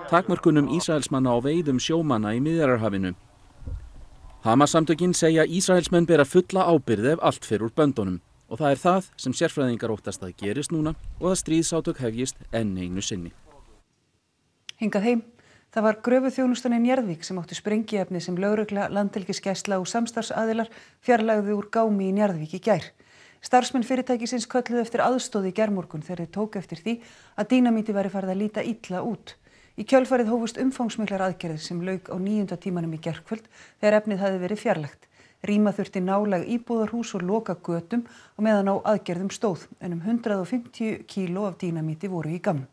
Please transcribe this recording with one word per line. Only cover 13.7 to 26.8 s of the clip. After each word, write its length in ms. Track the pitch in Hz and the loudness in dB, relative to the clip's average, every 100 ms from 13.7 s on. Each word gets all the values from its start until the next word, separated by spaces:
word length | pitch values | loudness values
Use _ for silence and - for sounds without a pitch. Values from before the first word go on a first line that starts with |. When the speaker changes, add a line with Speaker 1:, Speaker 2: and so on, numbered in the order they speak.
| - _ _ _ _ _ _ _ _ - - | -20 _ _ _ _ _ _ _ _ -20 -6
Speaker 2:
Hingað 300 | 214 202 220 | -2 0 2
heim. 160 | 240 - - _ _ _ | 0 -2 -14 _ _ _
Það 120 | 226 | 0
var 120 | 214 214 | 2 2
gröfuþjónustan 680 | 247 254 262 262 254 233 247 | 2 2 2 2 0 0 0
í 60 | 233 | 2
Njarðvík 400 | 233 262 214 160 - | 4 2 0 -6 -8
sem 100 | 185 | -8
átti 200 | 160 170 | -8 -8
sprengiefni 640 | 208 214 220 208 185 180 | -2 -2 0 -2 -2 -4
sem 140 | 170 180 | -4 -2
lögregla, 460 | 202 214 208 202 202 | 2 0 0 -2 -2
landhelgisgæsla 880 | 202 202 208 180 185 196 180 196 190 | 0 -2 -2 -6 -6 -4 -4 -2 -2
og 80 | 180 | -2
samstarfsaðilar 800 | 233 233 - 220 - 226 226 220 - - _ | -2 -2 -4 -4 -2 0 -2 -4 -8 -20 _
fjarlægðu 520 | - 240 220 214 202 208 | 2 4 4 2 2 -2
úr 80 | 208 | -2
gámi 320 | 233 226 202 190 | 0 2 2 2
í 60 | 196 | 2
Njarðvík 380 | 208 165 156 185 | 2 0 -6 -4
í 40 | |
gær. 220 | 226 180 - - _ - - _ | 0 0 0 -14 _ -20 -20 _
Starfsmenn 400 | - 247 247 262 | 2 4 4 0
fyrirtækisins 600 | 226 262 254 240 233 254 - | 0 0 0 -2 -2 -4 -2
kölluðu 320 | 254 247 240 | -2 0 -2
eftir 220 | 233 240 | 0 0
aðstoð 460 | 196 254 - 214 190 | 2 0 -2 -2 -2
í 20 | 180 | 0
gærmorgun 420 | 214 196 160 156 151 | 0 0 -4 -10 -8
þegar 160 | 175 | -8
þeir 80 | 165 | -6
tóku 260 | 190 214 208 | -6 -6 -6
eftir 180 | - 165 | -10 -8